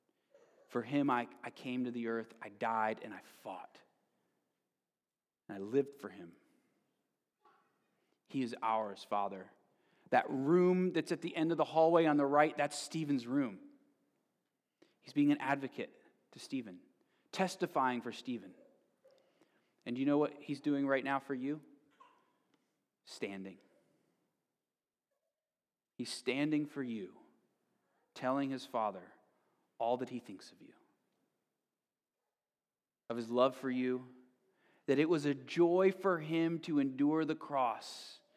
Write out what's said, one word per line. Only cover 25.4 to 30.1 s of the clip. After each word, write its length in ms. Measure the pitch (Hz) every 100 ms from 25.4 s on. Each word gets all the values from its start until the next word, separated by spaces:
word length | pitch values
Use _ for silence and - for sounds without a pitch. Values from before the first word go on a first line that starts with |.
| _ _ _ _ _
He's 160 | - 120
standing 540 | - 123 131 151 151
for 180 | 147 143
you, 280 | 123 110 92 - - _ _ _ _ _ _ _ _
telling 340 | - 127 139 135
his 160 | 131
Father 380 | - 120 107 95 92 - _ _ _ _ _ -
all 200 | 117 123
that 100 |
he 120 | 123